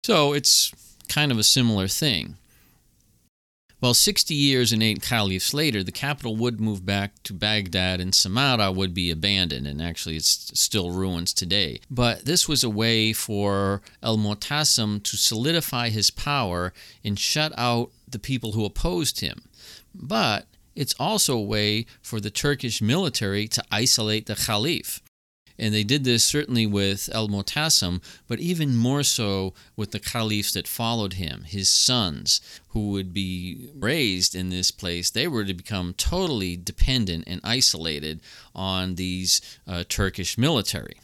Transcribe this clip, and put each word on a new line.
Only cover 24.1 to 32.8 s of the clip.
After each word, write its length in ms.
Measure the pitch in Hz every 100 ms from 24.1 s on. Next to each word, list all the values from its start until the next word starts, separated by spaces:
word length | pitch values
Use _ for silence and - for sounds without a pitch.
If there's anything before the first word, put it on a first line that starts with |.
| 107 107
the 80 |
Caliph. 680 | 104 - 104 139 156 - - _ _ _ _ _ -
And 160 | 113
they 80 | 107
did 220 | 104 143
this 180 | 127 117
certainly 420 | - 147 151 123
with 420 | 110 101 98 101 -
El 160 | 113 107
Mu'tasim, 760 | 101 98 147 156 - 92 90 - - _
but 120 | 120
even 360 | 170 175 147
more 280 | 120 120 143
so 500 | 143 - 104 98 95 - -
with 160 | - 104
the 80 | 104
caliphs 540 | - 120 110 107 101
that 140 | 95 -
followed 460 | - 117 117 101
him, 300 | 90 82 62
his 260 | 76 101 95
sons, 720 | - - 127 95 67 - - - - _
who 200 | 113